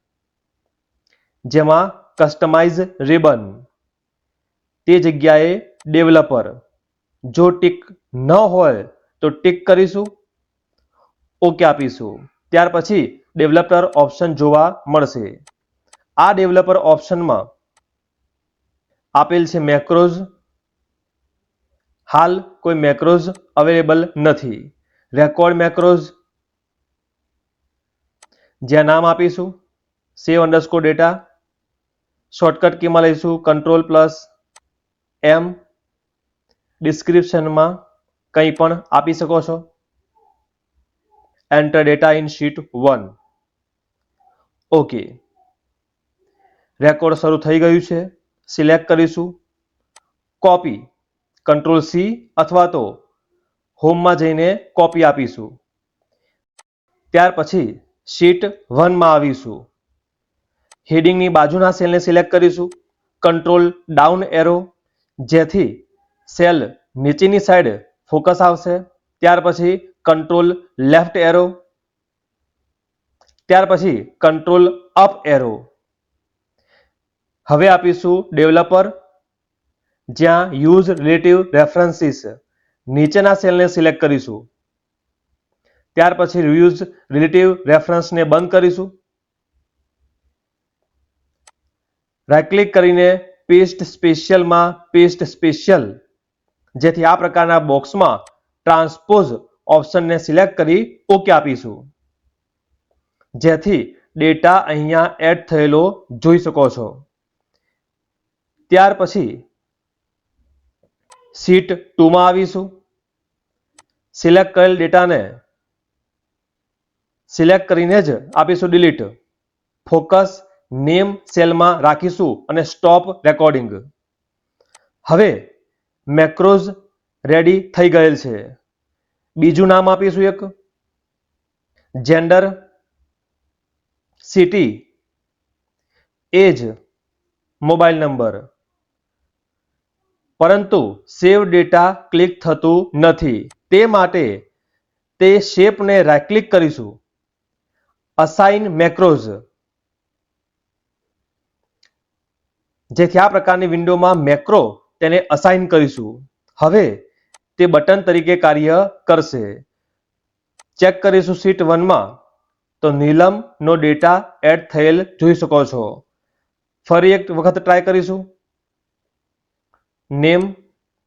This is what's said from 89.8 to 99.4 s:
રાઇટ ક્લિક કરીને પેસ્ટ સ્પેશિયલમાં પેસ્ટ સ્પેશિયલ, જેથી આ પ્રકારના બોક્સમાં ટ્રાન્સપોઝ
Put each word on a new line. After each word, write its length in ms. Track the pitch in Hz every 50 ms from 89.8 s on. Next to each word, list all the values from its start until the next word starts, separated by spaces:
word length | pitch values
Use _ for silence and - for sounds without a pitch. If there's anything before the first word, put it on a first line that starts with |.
| _ _ _ _ _ _ _ _ _ _ _ _ _ _ _ _ _ _ _ _ _ _ _ _ _ _ _ _ _ _ _ _ _ _ _ _ _ _ _ _ _ _ _ _ _ _ _ _ _ -
રાઇટ 180 | 147 156 156 156
ક્લિક 180 | 196 202 208 202 -
કરીને 340 | 190 180 180 180 175 180 180 185 180 - - _ _ _ -
પેસ્ટ 300 | 175 180 185 175 - - 185 -
સ્પેશિયલમાં 800 | - - 175 170 160 156 - - 190 180 175 170 170 170 170 175 175 - _ _ -
પેસ્ટ 280 | 175 175 175 175 - 170 147 -
સ્પેશિયલ, 520 | - 170 160 151 - - 196 190 156 117 98 107 - _ _ _ _ _ _ _ _ _ _ _ _ _ _ - 131
જેથી 240 | 143 165 165 170 165 165
આ 80 | 180 175
પ્રકારના 440 | 175 170 - 175 170 170 170 165 156 147
બોક્સમાં 540 | 139 139 139 - - 196 185 139 110 - -
ટ્રાન્સપોઝ 1080 | _ _ _ _ _ _ _ - 165 165 160 160 151 - - _ - 208 208 185 117 117 110